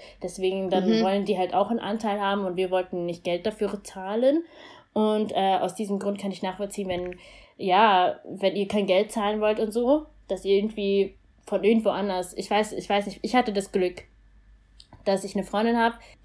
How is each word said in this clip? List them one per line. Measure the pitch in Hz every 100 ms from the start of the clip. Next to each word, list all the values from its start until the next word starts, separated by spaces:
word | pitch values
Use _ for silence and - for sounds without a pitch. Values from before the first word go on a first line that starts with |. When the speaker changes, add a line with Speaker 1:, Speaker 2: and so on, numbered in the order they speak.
| - -
Speaker 1:
deswegen | 180 190 190 190 185
dann | 185 185
Speaker 2:
Mhm. | 220
Speaker 1:
wollen | 190 196 190
die | 185
halt | 180
auch | 180 202
einen | 233
Anteil | 196 214 220 202
haben | 196 202 190
und | 180
wir | 185
wollten | 185 185 180 175
nicht | 175
Geld | 185 175 214
dafür | 208 202 202
zahlen | - 190 190 220 262 311 339 - - - _
und, | 208 214 214 214
äh, | - 196 190
aus | 180 180
diesem | 202 196
Grund | 202 202
kann | 202
ich | 180
nachvollziehen, | 190 185 196 - 190
wenn, | 180 180 180 - - - -
ja, | 190 185 220 185 180 - -
wenn | 185 196 185
ihr | 196
kein | 208 196
Geld | 185 214
zahlen | 226 208 214
wollt | 214 220
und | 214
so, | 226 240 302 302 - -
dass | 185
ihr | 190 196
irgendwie | 214 220 196 196 196 - _ _ -
von | 196
irgendwo | 202 226 214
anders, | 185 202 180 180 -
ich | 196
weiß, | 208 208
ich | - -
weiß | 202 202
nicht, | -
ich | 226 254
hatte | 240
das | 202 196
Glück, | 196 180 - - _ _ _ _ - _ - - - -
dass | 190
ich | 190 202
eine | 190
Freundin | 208 226 233
hab, | 226 - - -